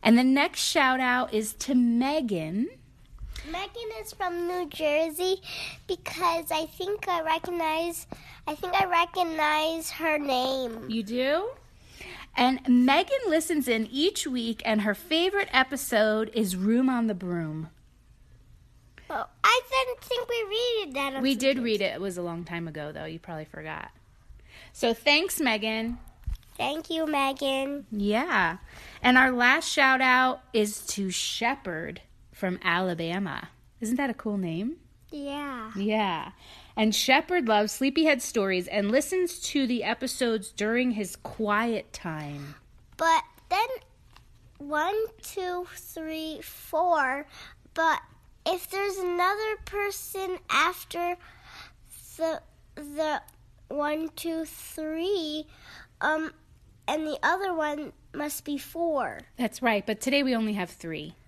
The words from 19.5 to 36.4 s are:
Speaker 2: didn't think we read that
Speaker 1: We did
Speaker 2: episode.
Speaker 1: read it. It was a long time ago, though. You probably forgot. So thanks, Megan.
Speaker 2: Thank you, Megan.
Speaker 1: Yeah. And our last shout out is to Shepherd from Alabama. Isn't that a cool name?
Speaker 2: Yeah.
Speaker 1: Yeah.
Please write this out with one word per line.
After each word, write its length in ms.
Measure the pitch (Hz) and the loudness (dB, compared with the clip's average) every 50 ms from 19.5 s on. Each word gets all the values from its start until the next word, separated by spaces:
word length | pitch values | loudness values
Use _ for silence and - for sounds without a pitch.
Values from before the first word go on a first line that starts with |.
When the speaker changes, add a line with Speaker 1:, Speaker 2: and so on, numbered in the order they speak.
| 466 508 494 - | 6 6 2 0
Speaker 2:
didn't 300 | 523 523 523 508 494 - | 0 0 0 0 -4 -8
think 260 | - - 508 480 480 - | -6 -4 -4 -4 -2 -4
we 160 | 466 466 440 381 | -4 -4 -2 -2
read 460 | 403 453 494 494 466 440 403 302 254 | -2 -2 0 0 0 -2 -2 -4 -4
that 280 | 269 277 277 269 269 | -4 -4 -2 -2 0
Speaker 1:
We 120 | 254 269 269 | 2 2 2
did 220 | 208 254 269 277 269 | 4 2 2 2 2
Speaker 2:
episode. 60 | 233 | 0
Speaker 1:
read 160 | 233 214 202 | 0 0 0
it. 140 | 202 180 107 | 0 -2 -2
It 60 | 147 | -4
was 160 | 190 196 180 | -6 -6 -6
a 60 | 180 | -4
long 220 | 175 170 170 170 175 | -6 -6 -6 -8 -8
time 220 | 170 170 170 170 | -8 -8 -6 -6
ago, 260 | 165 147 156 147 151 | -8 -8 -10 -10 -10
though. 120 | 147 147 151 | -10 -10 -10
You 140 | 160 160 165 | -10 -12 -12
probably 260 | - - 170 156 156 | -12 -12 -10 -10 -12
forgot. 460 | 156 - 160 156 156 156 156 - - - - - - - - - - - - - - - - - - | -12 -14 -14 -12 -10 -10 -10 -12 -14 -16 -20 -20 -20 -20 -20 -20 -20 -20 -20 -20 -20 -20 -20 -20 -20
So 220 | - - - 233 226 | -6 0 0 0 0
thanks, 460 | - - 294 294 302 349 381 - - | 2 2 4 4 4 2 0 -2 0
Megan. 580 | 311 254 220 214 208 220 220 220 226 233 240 240 - - - - - - - - - - - | 2 2 2 0 0 -2 -2 -2 -4 -4 -6 -8 -10 -18 -20 -10 -6 -6 -6 -6 -8 -20 -8
Speaker 2:
Thank 320 | - - 247 285 320 330 - | -4 -4 -4 -4 -6 -6 -4
you, 180 | 330 320 320 | -2 -2 -2
Megan. 800 | 311 302 277 269 269 277 262 285 269 269 269 269 277 285 285 214 - | 0 0 0 0 0 0 0 -2 0 0 0 -2 -4 -4 -8 -8 -8
Speaker 1:
Yeah. 680 | 220 208 202 202 208 226 277 370 285 208 180 165 165 190 - - - - - - - - | -4 0 2 2 2 2 2 2 2 2 2 2 0 -4 -10 -18 -18 -18 -18 -18 -16 0
And 160 | - 247 254 254 | 4 6 8 8
our 120 | 262 262 | 8 6
last 360 | 254 240 240 247 269 320 330 - | 4 4 4 4 4 4 2 0
shout 300 | - - 277 262 262 254 | 4 4 6 6 6 6
out 400 | 262 254 254 254 262 254 254 - - - | 6 6 6 6 6 4 2 -2 -10 -2
is 280 | - 226 214 208 208 - - - | 2 2 2 2 0 -6 -8 -8
to 220 | - - 196 190 | -4 -4 -2 -2
Shepherd 920 | 180 - - - - - 226 233 277 269 - 190 170 156 165 156 175 - - _ - - - - | -2 -2 -4 -4 -4 0 0 0 0 -2 -4 -6 -6 -6 -6 -8 -10 -12 -16 _ -20 -20 -20 -20
from 260 | - - - 185 180 - | -10 -4 -2 -2 -2 0
Alabama. 840 | - 185 170 175 190 185 175 165 165 165 170 190 202 165 135 - - - - _ - - _ - | 0 2 2 2 2 0 -2 -2 -2 -4 -2 -2 -4 -4 -6 -8 -10 -12 -18 _ -20 -20 _ -8
Isn't 160 | 233 214 247 | -4 -2 0
that 140 | 254 285 262 | 0 0 -2
a 40 | 226 | -2
cool 240 | - - 220 208 196 | -4 -4 -4 -2 -2
name? 380 | 185 170 160 165 202 247 330 - - - _ - - - | -2 -2 -2 -2 -4 -4 -6 -8 -14 -20 _ -20 -20 -16
Speaker 2:
Yeah. 640 | - 294 285 277 277 294 294 285 269 240 220 220 220 | -14 -10 -8 -8 -8 -8 -8 -8 -8 -10 -10 -10 -6
Speaker 1:
Yeah. 540 | 196 196 214 214 220 208 190 175 156 - - - _ | -2 0 0 2 2 2 2 0 -2 -6 -10 -14 _